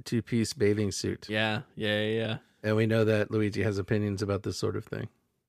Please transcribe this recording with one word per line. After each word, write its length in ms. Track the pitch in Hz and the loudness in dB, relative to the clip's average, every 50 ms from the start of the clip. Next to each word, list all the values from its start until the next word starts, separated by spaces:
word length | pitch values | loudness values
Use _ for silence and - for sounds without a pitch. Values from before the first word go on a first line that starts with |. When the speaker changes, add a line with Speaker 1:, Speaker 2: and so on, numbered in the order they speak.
| - | -4
Speaker 1:
two-piece 500 | - 123 120 - - 127 117 110 - - | -4 -2 -2 -2 0 0 0 2 0 0
bathing 380 | 139 110 104 104 107 107 98 | 2 2 2 2 2 0 -2
suit. 360 | 92 - - 98 95 - - - | -2 -2 -4 -4 -4 -6 -6 -4
Speaker 2:
Yeah, 320 | 107 107 110 110 107 107 - - _ | -2 0 0 0 0 -2 -6 -8 _
yeah, 260 | - 110 104 104 104 | -6 -2 0 0 0
yeah, 140 | 107 107 110 113 113 | 0 0 0 0 -2
yeah. 120 | 110 113 - - _ _ _ - | -2 -4 -6 -8 _ _ _ -2
Speaker 1:
And 120 | 107 107 | 2 2
we 120 | 107 113 110 | 4 4 4
know 180 | 113 113 110 | 4 4 4
that 240 | 107 107 107 104 - | 4 4 2 2 0
Luigi 320 | 110 110 107 104 98 98 | 0 0 0 0 0 0
has 160 | 98 110 101 98 | 0 0 0 -2
opinions 460 | 92 - 110 104 104 104 101 98 107 | -2 0 0 0 0 0 -2 -2 -2
about 180 | 98 98 98 | -2 -2 -2
this 160 | - 101 95 - | -2 -4 -4 -4
sort 180 | - 101 98 | -4 -4 -4
of 100 | 101 107 | -4 -8
thing. 240 | - - 107 107 - - _ _ _ _ _ _ | -8 -8 -8 -8 -10 -12 _ _ _ _ _ _